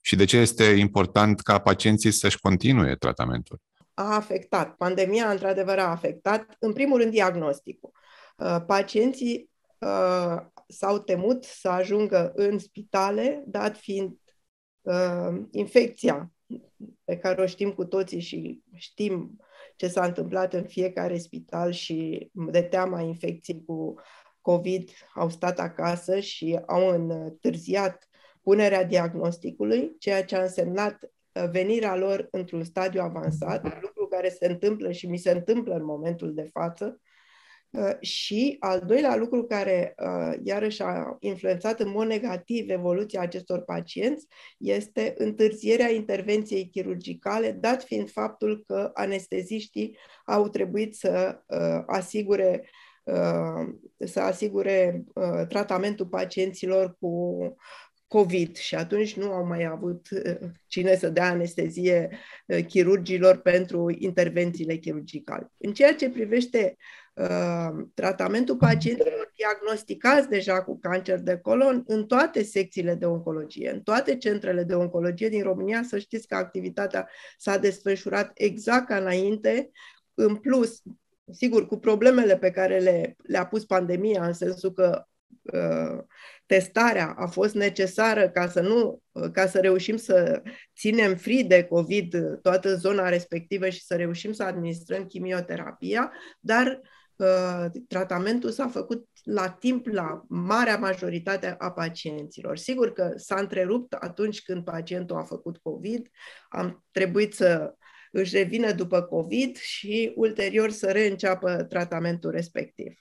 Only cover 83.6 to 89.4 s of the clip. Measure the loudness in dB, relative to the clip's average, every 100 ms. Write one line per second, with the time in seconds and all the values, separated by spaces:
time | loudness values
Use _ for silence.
83.6 | 2 2 2 0 2 2 0 -2 -4 -2
84.6 | -4 4 4 4 -6 _ _ -18 -6 -2
85.6 | 0 0 -2 -6 -12 -20 -20 -20 _ 2
86.6 | 4 2 4 4 -2 -4 -6 0 0 2
87.6 | 0 0 -2 2 2 4 2 2 0 0
88.6 | 2 2 2 -2 _ -8 -4 0